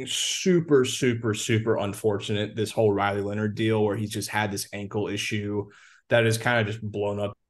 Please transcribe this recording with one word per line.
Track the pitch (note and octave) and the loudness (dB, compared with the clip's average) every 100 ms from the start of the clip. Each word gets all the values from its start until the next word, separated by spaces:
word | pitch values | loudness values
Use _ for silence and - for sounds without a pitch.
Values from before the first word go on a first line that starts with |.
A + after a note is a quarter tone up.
| B2+ | -8
super, | - - - G3 F3 E3 C#3+ A#2+ | -4 -4 -2 4 4 6 4 4
super, | - C3 A2+ A#2 | 2 0 0 0
super | G#2+ - A2 A2+ G2+ | -2 0 2 2 0
unfortunate, | G2+ - A2 G2+ - G#2 G#2 - | 0 -2 0 0 -2 -4 -4 -4
this | G#2 | -4
whole | - A2 | 2 4
Riley | G2+ G2+ G2+ | 4 2 0
Leonard | G2+ G#2 G#2+ G#2 | -2 -2 -2 0
deal | A2 A2 | 0 2
where | G#2+ G2+ | 2 0
he's | G2+ | -4
just | G#2 - | -6 -4
had | G#2+ G#2+ | -2 -2
this | G2+ - | -4 -8
ankle | G2+ G2+ G#2+ F#2+ | -10 -8 -4 -4
issue | G#2 - G#2+ G2+ G#2 G2+ - - _ - | -4 -4 -4 -4 -4 -6 -12 -20 _ 0
that | A#2+ | 4
has | A2+ A2 | 4 2
kinda | B2+ A#2+ | 2 2
just | G#2 A2 | 2 -2
blown | G#2 G#2 G2+ G2+ | -6 -4 -2 -2
up | G2+ - _ | -4 -8 _